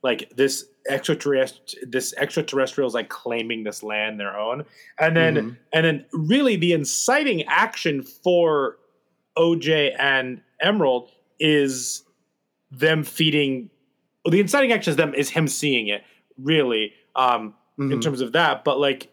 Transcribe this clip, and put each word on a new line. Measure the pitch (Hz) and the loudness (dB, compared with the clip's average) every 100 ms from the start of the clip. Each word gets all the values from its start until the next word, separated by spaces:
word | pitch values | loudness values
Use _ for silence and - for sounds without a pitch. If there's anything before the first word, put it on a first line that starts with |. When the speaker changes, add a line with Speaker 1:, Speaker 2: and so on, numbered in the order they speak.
Speaker 1:
like | 131 110 107 123 | -4 -4 -6 -2
this | 135 - - _ - | 0 0 -10 _ -6
extraterrest-, | 135 151 143 143 135 127 - - - 123 | -4 -2 -2 0 0 0 -6 -18 -16 -6
this | 127 - - | -6 -6 -6
extraterrestrial | 139 - - 135 131 - 131 | -4 -4 -4 -2 -2 -2 -2
is, | |
like, | 117 104 | -2 -6
claiming | - 120 117 113 113 | -10 -6 -6 -4 -6
this | 107 - | -8 -10
land | 107 107 107 107 | -6 -4 -4 -6
their | 98 101 | -8 -6
own. | 107 131 151 - - - | -4 -6 -10 -20 -18 -2
And | 160 165 | 2 4
then, | 165 | 2
Speaker 2:
Mm-hmm. | 151 110 123 _ | 2 -4 -12 _
Speaker 1:
and | 160 | 2
then | 165 147 - | 2 0 -6
really | 165 156 262 269 196 | -4 2 4 4 2
the | 175 | 2
inciting | 165 139 - - 277 285 175 | 2 0 -2 0 2 2 -2
action | - 160 220 - 170 143 | 0 2 2 -2 -4 -4
for | 127 - 180 175 170 147 131 - _ _ _ _ _ 165 | -8 -4 2 4 4 2 0 -6 _ _ _ _ _ 0
O | 165 170 | 2 2
J | 156 156 143 - | 2 2 2 2
and | 139 135 127 123 _ _ | 2 2 -2 -10 _ _
Emerald | 170 214 139 123 - _ _ _ | 0 2 2 0 -4 _ _ _
is | 156 147 139 127 123 - _ _ _ _ _ _ _ | 2 4 2 -2 -8 -10 _ _ _ _ _ _ _
them | 127 156 160 | -2 2 2
feeding, | 151 - 156 147 139 131 110 _ _ _ _ _ | -2 -2 0 2 0 -2 -8 _ _ _ _ _
well, | 175 | 0
the | 180 | 2
inciting | 196 285 262 | 4 2 2
action | 226 - | 2 0
is | 147 | 0
them, | 156 | 0
is | 139 143 | 0 -2
him | 165 151 | 0 0
seeing | - 151 123 107 | 0 0 0 -2
it, | 101 - _ _ - | -6 -8 _ _ -8
really, | 135 160 127 110 107 - _ 127 | 0 2 2 0 -2 -8 _ 0
um, | 127 120 107 - _ - | 2 2 -4 -14 _ -6
in | 139 | -4
Speaker 2:
Mm-hmm. | 123 | -2
Speaker 1:
terms | 147 127 | -2 -4
of | 123 | -2
that. | 156 160 - | 2 2 2
But, | 151 135 | -2 0
like, | 143 135 - | 0 -2 -8